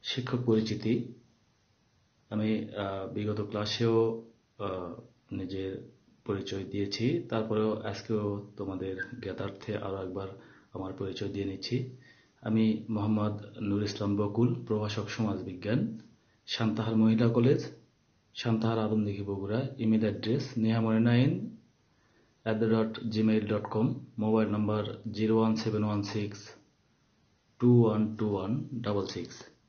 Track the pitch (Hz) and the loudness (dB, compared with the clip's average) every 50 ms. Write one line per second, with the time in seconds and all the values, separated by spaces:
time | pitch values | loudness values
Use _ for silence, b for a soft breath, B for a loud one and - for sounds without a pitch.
0 | - - - 131 123 - 131 120 - 117 110 110 107 - 107 - - 110 123 - | -8 -6 -6 -4 -4 -2 -2 -2 2 4 4 2 2 0 -4 -2 0 0 0 0
1 | - - - - _ _ _ _ _ _ _ _ _ _ _ _ _ _ _ _ | -2 -6 -12 -18 _ _ _ _ _ _ _ _ _ _ _ _ _ _ _ _
2 | _ _ _ _ _ _ 107 107 107 110 110 107 - 107 - 104 101 98 98 98 | _ _ _ _ _ _ -4 -2 0 0 0 -2 -2 -6 -6 -4 -4 -4 -4 -6
3 | 98 95 98 107 104 107 104 104 104 104 104 104 104 104 - - 120 113 113 113 | -6 -6 -6 -4 -2 -2 -2 -2 -4 -4 -4 -4 -4 -2 -2 0 2 4 4 4
4 | 113 113 113 113 - - _ _ _ _ _ - 101 98 92 92 87 87 85 - | 4 4 0 -4 -10 -16 _ _ _ _ _ -8 -6 -6 -4 -6 -8 -8 -10 -14
5 | 87 - _ _ _ _ 98 98 95 90 95 95 95 95 95 80 73 - - _ | -16 -20 _ _ _ _ -8 -8 -8 -6 -6 -6 -6 -6 -8 -8 -12 -16 -20 _
6 | _ _ _ _ _ - 101 95 - - 98 95 95 92 - 101 101 98 - - | _ _ _ _ _ -4 -4 -4 -4 -6 -6 -6 -6 -6 -4 -4 -4 -4 -2 -2
7 | 113 127 165 170 - - 113 113 110 110 110 107 107 110 107 110 - 107 101 - | 0 0 0 0 -4 -4 -4 -4 -2 0 0 0 0 0 -2 -2 -6 -8 -8 -8
8 | - - 113 107 104 101 101 101 101 101 - - 101 98 95 92 92 95 95 95 | -4 -4 -2 -2 -2 -2 -4 -6 -8 -12 -12 -10 -8 -8 -6 -6 -6 -6 -6 -6
9 | - - - - - 98 92 - 98 98 98 - - - 104 - - 98 95 98 | -8 -10 -10 -10 -8 -8 -8 -6 -8 -8 -8 -10 -8 -6 -6 -6 -4 -6 -6 -6
10 | 95 92 92 98 98 95 98 B B B B B B B _ 92 92 95 92 - | -6 -6 -6 -6 -8 -8 -10 B B B B B B B _ -10 -8 -8 -6 -6
11 | 98 95 92 - 104 95 98 98 98 98 95 - - - 120 123 - - B B | -6 -6 -6 -6 -6 -6 -4 -4 -4 -4 -6 -6 -6 -4 -2 -2 -4 -4 B B
12 | B B B B B B B B - 113 110 110 110 110 107 - - - 110 104 | B B B B B B B B -4 0 2 4 4 4 2 0 -2 -4 -2 -2
13 | 101 110 107 107 104 107 104 - - - - - 110 101 101 101 107 104 - - | 0 2 2 2 2 0 -2 -4 -8 -12 -10 -6 -4 -2 0 0 0 -2 -2 -2
14 | 107 104 101 101 104 101 101 117 120 120 120 - - - 110 107 107 104 - 110 | 0 0 2 0 0 0 2 2 2 2 2 0 -2 -2 -2 -2 0 -2 -2 -4
15 | 101 - - - 110 107 - - - - 87 - - 101 113 147 214 - - - | -4 -4 -2 -2 -2 0 0 -4 -6 -8 -10 -6 -4 0 0 0 0 -2 -4 -10
16 | b b b b b b b b b - - - 113 110 104 110 107 113 113 110 | b b b b b b b b b -10 -4 0 0 0 0 0 -2 2 4 6
17 | 110 110 110 113 120 113 117 123 117 131 156 - - - - - _ _ _ _ | 6 6 6 6 6 4 6 6 6 6 4 4 0 -6 -12 -16 _ _ _ _
18 | _ _ _ _ _ _ _ - - 120 113 110 110 110 113 110 110 107 110 107 | _ _ _ _ _ _ _ -6 0 0 0 2 2 2 2 2 2 2 2 2
19 | 104 101 101 98 101 101 98 95 98 101 107 123 139 131 - - 113 110 110 110 | 0 0 -2 -4 -4 -6 -4 -4 -4 -2 -2 -2 -2 -4 -6 -2 2 2 4 4
20 | 110 107 98 87 - 107 120 147 151 - - 117 110 110 113 113 113 113 110 110 | 2 2 -2 -2 -2 0 0 0 -2 -4 -2 0 2 2 2 2 2 2 4 4
21 | 117 120 120 120 127 151 165 185 - - - - _ _ _ _ _ b b b | 6 6 6 6 6 4 2 0 -4 -8 -12 -14 _ _ _ _ _ b b b
22 | b b b b b b b b _ 110 110 107 113 110 113 113 110 110 110 - | b b b b b b b b _ -2 0 2 2 4 4 4 2 0 -2 -6
23 | - 113 104 110 107 110 110 110 104 104 107 104 - - - 110 110 117 - - | -6 -2 0 2 4 4 4 4 2 2 -2 -2 -2 -2 0 2 2 2 0 -2
24 | - - - - 107 110 110 110 110 101 104 107 104 104 107 107 104 - - - | -8 -12 -6 -2 2 4 4 4 4 4 2 0 2 2 2 0 0 -4 -6 -8
25 | - 110 98 101 110 110 113 113 110 113 110 110 - 113 107 107 107 107 104 104 | -10 -8 -2 0 2 4 4 6 6 4 2 2 0 -2 0 0 0 0 0 0
26 | 98 - - 107 104 104 - - - - - - _ _ _ _ _ _ _ _ | -2 -2 -4 -4 -4 -4 -8 -12 -16 -20 -20 -20 _ _ _ _ _ _ _ _
27 | _ _ _ _ _ _ _ _ _ _ _ _ 123 123 123 120 117 110 107 110 | _ _ _ _ _ _ _ _ _ _ _ _ 4 8 8 8 8 6 4 2
28 | 107 107 107 - 110 107 101 95 92 98 120 147 - - 131 117 - 104 104 101 | 0 0 0 -2 -2 -2 0 -2 -2 -2 -2 -2 -4 -6 -8 -6 -4 -2 -2 -2
29 | 95 - - 92 85 - - - - - _ _ _ | -2 -4 -6 -8 -10 -10 -14 -18 -20 -20 _ _ _